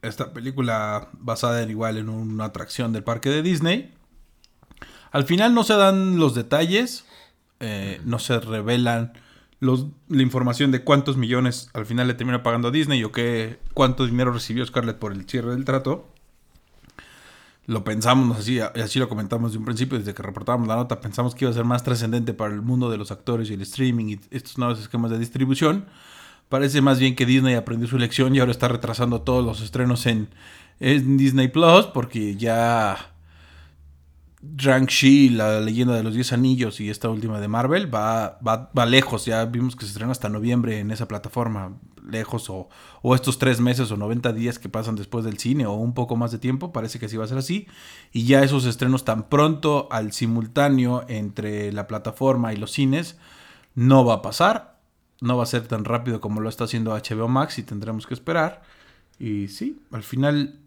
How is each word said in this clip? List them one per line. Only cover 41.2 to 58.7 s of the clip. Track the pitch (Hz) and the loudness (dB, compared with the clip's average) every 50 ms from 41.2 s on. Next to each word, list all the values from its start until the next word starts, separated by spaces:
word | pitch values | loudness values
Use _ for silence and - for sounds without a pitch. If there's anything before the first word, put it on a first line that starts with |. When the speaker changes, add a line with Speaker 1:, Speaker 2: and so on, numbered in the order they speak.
| - - - 123 120 117 110 104 95 92 98 120 - - _ - - - | -10 -8 -6 -4 -4 -4 -4 -6 -8 -10 -12 -16 -20 -20 _ -20 -16 -10
Speaker 1:
lejos, | - 110 110 - - 113 - - | -8 -8 -6 -6 -6 -8 -8 -8
o, | 95 95 92 - - - - - - - | -12 -12 -12 -14 -20 -20 -20 -20 -20 -6
o | - 127 127 | 2 2 2
estos | 127 123 - 123 - | 2 2 0 -2 2
tres | - 127 127 113 | 2 2 2 4
meses | 120 123 123 123 131 107 | 2 2 2 0 -2 -2
o | 107 101 | -2 -4
noventa | 104 107 117 120 120 123 | -4 -2 -4 -2 -2 -2
días | 113 110 117 120 117 - | -2 -2 -4 -4 -6 -6
que | - 95 | -12 -8
pasan | - 110 110 113 110 | -8 -6 -4 -4 -6
después | 107 101 - - 117 113 | -6 -6 -6 -6 -6 -4
del | 113 107 104 | -6 -6 -6
cine | - 117 131 151 127 | -2 -2 0 0 0
o | 104 101 | -2 -2
un | 107 117 123 120 | -2 -4 -4 -2
poco | 123 120 120 120 | -2 -4 -2 -2
más | 117 120 117 | -2 -2 -2
de | 117 113 | -4 -4
tiempo, | - 127 127 135 170 175 | -4 -4 -4 -4 -6 -8
parece | 165 123 110 110 - 120 | -8 -8 -8 -8 -10 -10
que | 117 104 | -10 -8
sí | 110 110 | -6 -6
va | 110 | -6
a | 107 | -4
ser | 127 135 | -4 -6
así. | 135 135 170 202 202 - - - - - - - - _ _ | -4 -4 -4 -6 -6 -10 -20 -20 -20 -20 -20 -20 -20 _ _
Y | 117 113 | -2 4
ya | 120 135 139 139 | 6 8 8 8
esos | 135 143 139 127 | 6 4 2 2
estrenos | 123 113 - 135 127 131 131 - | 0 0 0 2 2 2 2 0
tan | - 110 110 107 - | -2 -2 -2 -2 0
pronto | - 143 151 156 160 143 - 156 147 143 139 - | 4 4 4 4 2 0 0 0 0 0 -2 -2
al | - 113 107 107 - | -4 -4 -4 -4 -4
simultáneo | - 123 113 113 117 113 110 120 143 143 143 139 131 123 120 123 123 - - | -4 -2 0 0 0 -2 -2 0 2 2 4 4 4 4 2 0 -2 -4 -6
entre | 120 107 107 101 101 - 107 104 104 104 104 101 101 | -6 -6 -6 -6 -8 -6 -6 -6 -4 -4 -4 -4 -4
la | 104 98 - | -6 -6 -6
plataforma | 110 107 - 113 107 - 135 135 135 127 120 113 110 | -8 -8 -8 -8 -6 -2 0 2 2 2 0 -2 -4
y | 101 | -6
los | 107 - | -8 -8
cines | - - 143 135 135 156 170 - - _ _ - - - - - - _ _ _ _ | -2 0 2 2 2 0 -2 -6 -12 _ _ -20 -20 -20 -20 -20 -20 _ _ _ _
no | 120 120 127 135 135 127 | 0 4 8 8 8 8
va | 120 113 | 6 2
a | 98 | 0
pasar, | - 98 110 - 165 190 226 226 - - _ _ _ _ _ _ _ _ _ _ | -2 -6 0 2 2 2 2 0 -4 -12 _ _ _ _ _ _ _ _ _ _
no | - 120 127 | -2 0 0
va | 123 117 | 0 0
a | 113 | 0
ser | - 120 113 - | -2 -4 -2 -2
tan | 117 107 104 | -4 -4 -2
rápido | 101 117 117 120 127 117 107 | -2 -2 -2 -2 -2 -4 -4
como | 101 104 104 110 | -4 -4 -4 -4
lo | 107 113 | -4 -6
está | 107 - 120 | -4 -6 -6
haciendo | 107 - 117 113 113 107 | -4 -2 -2 -2 -2 -4
H | 107 - - 113 | -4 -4 -6 -4
B | 107 113 | -4 -2
O | 117 | 0
Max | 127 131 147 147 - - | 2 0 0 -2 -4 -10
y | 110 | -10
tendremos | - 107 101 104 110 110 110 - | -10 -10 -10 -8 -8 -8 -10 -8
que | - 127 | -10 -12
esperar. | 117 - - 165 170 156 170 - - - _ | -10 -6 -4 -2 0 0 -2 -4 -10 -20 _